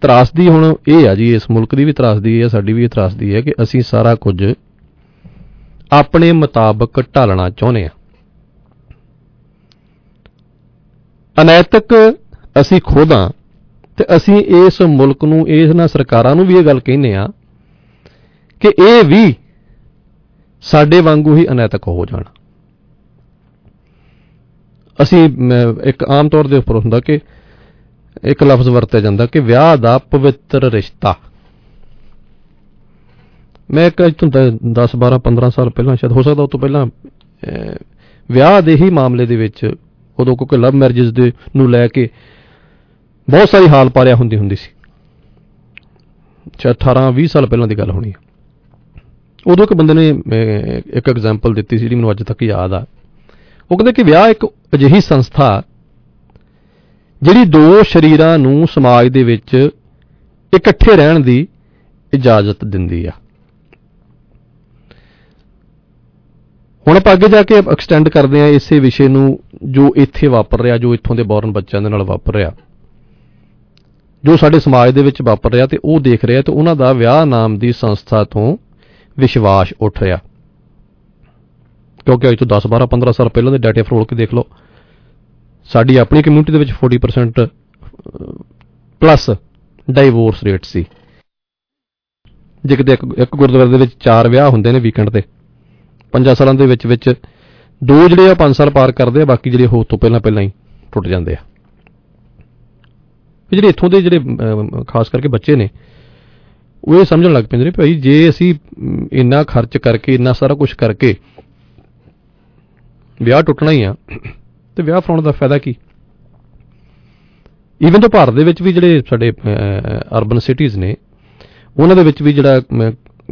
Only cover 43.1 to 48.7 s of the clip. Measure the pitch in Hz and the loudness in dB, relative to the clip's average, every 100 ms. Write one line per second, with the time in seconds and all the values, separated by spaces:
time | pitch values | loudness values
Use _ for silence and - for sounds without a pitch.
43.1 | _ - 147 208 196 180 139 131 127 127 | _ 0 2 4 4 4 4 2 2 2
44.1 | 120 120 107 101 98 - _ _ _ _ | 2 0 -4 -4 -8 -12 _ _ _ _
45.1 | _ _ _ _ _ _ _ _ _ _ | _ _ _ _ _ _ _ _ _ _
46.1 | _ _ _ - - 123 117 131 127 131 | _ _ _ -20 -8 -6 -2 -2 0 0
47.1 | 127 165 151 123 120 113 104 98 90 110 | 0 -2 0 0 0 -2 -4 -6 -6 -8
48.1 | 90 _ _ _ _ _ | -14 _ _ _ _ _